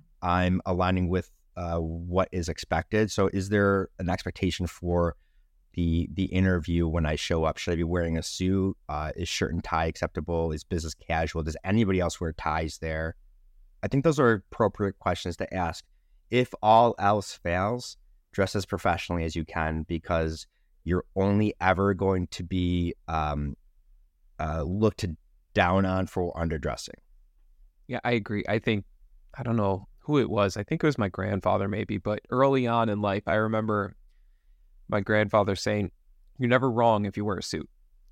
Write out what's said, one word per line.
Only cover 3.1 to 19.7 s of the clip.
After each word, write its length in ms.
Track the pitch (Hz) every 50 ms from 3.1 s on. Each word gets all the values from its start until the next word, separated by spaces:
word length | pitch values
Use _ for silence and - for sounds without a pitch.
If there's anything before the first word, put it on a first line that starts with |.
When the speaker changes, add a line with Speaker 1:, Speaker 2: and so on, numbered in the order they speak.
Speaker 1:
So 180 | - - 98 -
is 160 | - 98 95 101
there 400 | 104 104 101 101 98 98 95 - - -
an 100 | 95 85
expectation 600 | 90 - - 90 - - - 90 - - 90 85
for 480 | - - 90 87 87 87 85 85 - - _ _ _ _ _ _ _ _ _ _
the, 360 | _ 87 87 82 82 85 82 -
the 140 | - 95 92
interview 600 | - - 92 95 95 90 87 78 87 85 85 85
when 200 | 80 80 85 80
I 100 | 76 78
show 280 | 78 - - 87 82 80
up? 120 | 78 78 -
Should 140 | - -
I 40 | 87
be 80 | 82 82
wearing 340 | 82 87 87 85 82 82 80
a 40 |
suit? 540 | 78 - - - 92 92 95 98 95 98 95 - _ -
Uh, 220 | 76 76 76 76 -
is 120 | - 87 -
shirt 240 | - - 90 -
and 120 | 80 87 -
tie 220 | - 85 80 82
acceptable? 640 | 82 78 - - 82 - 87 78 85 85 82 82 82
Is 100 | 78 78
business 320 | - - 95 85 80 80 76
casual? 480 | - - - 82 80 82 78 - 85
Does 140 | 76 80 76 - -
anybody 340 | 92 101 113 113 95 95 92
else 220 | 87 82 - -
wear 120 | 87 80 78
ties 440 | - - 80 78 80 82 78 - -
there?" 380 | 82 80 78 78 80 82 - - - - - _ _ - _ - - - _ _
I 60 | - -
think 160 | - 139 139
those 160 | 170 147 143
are 120 | 135 117 113
appropriate 680 | 98 - _ - - 113 101 - - 104 98 - -
questions 360 | - 95 87 - - 90 85 -
to 140 | 92 -
ask. 320 | - 92 87 82 - - - _ _ _ _ _ _ _ _ _
If 240 | 113 123 127 - - -
all 320 | - 107 113 113 120 117 - -
else 340 | 95 101 107 104 95 - -
fails, 640 | - - 87 85 90 98 104 120 123 - - - - _ _ _ _ _ _
dress 220 | - - 98 - -
as 100 | 104 92
professionally 600 | - 101 92 - 98 85 - - - 87 85 82
as 100 | 82 -
you 100 | 85 78
can, 380 | - - 85 80 78